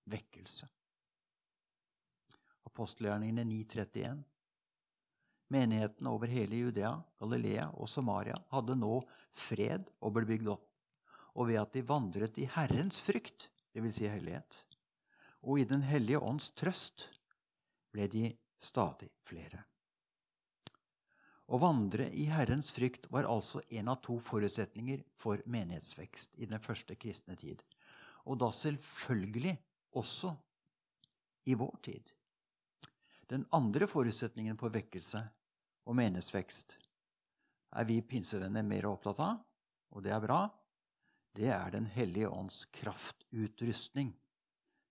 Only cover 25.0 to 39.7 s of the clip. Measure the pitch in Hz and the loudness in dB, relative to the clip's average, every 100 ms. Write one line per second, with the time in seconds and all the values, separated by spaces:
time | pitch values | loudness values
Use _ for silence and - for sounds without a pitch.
25 | - - - 202 - 117 - 165 - - | -6 -6 -2 -2 0 -2 -2 -6 -8 -10
26 | - - - - 110 107 - 104 - 92 | -12 -8 -8 -8 -6 -6 -4 -6 -6 -10
27 | 113 98 - 90 - - - _ - - | -8 -10 -10 -12 -10 -12 -16 _ -20 -20
28 | - - - 131 120 - 156 143 - - | -20 -14 -4 2 2 4 0 -2 -6 -6
29 | - 117 95 110 165 165 _ _ _ 131 | 0 2 2 0 0 -2 _ _ _ -4
30 | 117 - 185 147 _ _ _ _ _ _ | -2 0 -2 -6 _ _ _ _ _ _
31 | _ _ _ _ - 123 127 - - - | _ _ _ _ 0 2 2 -4 -10 -12
32 | - - _ _ _ _ _ - - _ | -14 -20 _ _ _ _ _ -14 -14 _
33 | _ - - 131 - 165 117 101 202 151 | _ -20 -6 -6 2 4 4 4 4 4
34 | 120 110 117 - 110 110 120 110 113 92 | 2 2 -2 -2 -4 -2 0 -2 -4 -8
35 | - 107 110 _ _ _ _ _ - 123 | -4 -4 -6 _ _ _ _ _ 0 4
36 | 113 90 - 98 90 - - - _ _ | 4 2 -2 -2 -2 -8 -10 -14 _ _
37 | _ _ _ _ _ _ - 110 113 113 | _ _ _ _ _ _ -10 -2 2 2
38 | 117 120 90 104 95 110 107 101 104 98 | 0 -4 -2 -2 -2 -2 0 0 0 -2
39 | 101 101 170 226 - _ _ | -2 0 0 -2 -6 _ _